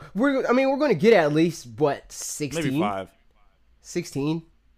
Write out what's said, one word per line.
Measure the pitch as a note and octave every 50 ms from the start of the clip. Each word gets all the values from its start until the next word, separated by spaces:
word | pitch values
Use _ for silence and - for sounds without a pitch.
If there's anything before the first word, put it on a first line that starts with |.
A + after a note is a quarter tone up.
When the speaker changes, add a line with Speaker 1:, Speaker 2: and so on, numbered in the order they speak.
| - - -
Speaker 1:
we're. | F#3+ C4 C#4+ C4+ C4 F3
I | -
mean, | B3 C4 C4+ C4+
we're | C#4 C4
gonna | D4+ C#4+ G3
get | C#3+ F3+ A3+ A3+
at | F3+ D#3 D3
least | D3 D#3+ E3 F3 - - - A#2+ A2 G#2+
what, | D3+ C#3+ C3+ - - -
sixteen? | - - - - - - D3 C3 C3+ E3+ D3+
Speaker 2:
Maybe | C#3+ C3 D3+
five. | D#3+ G2+ G2 F#2+ F#2+ - _ _ _ _ _ _ _ _ _ _ _ _ _ _
Speaker 1:
Sixteen? | _ - - F3 D#3+ - - C#3 C#3 D3+ D#3+ E3 D#3+ _ _ _ _ _ _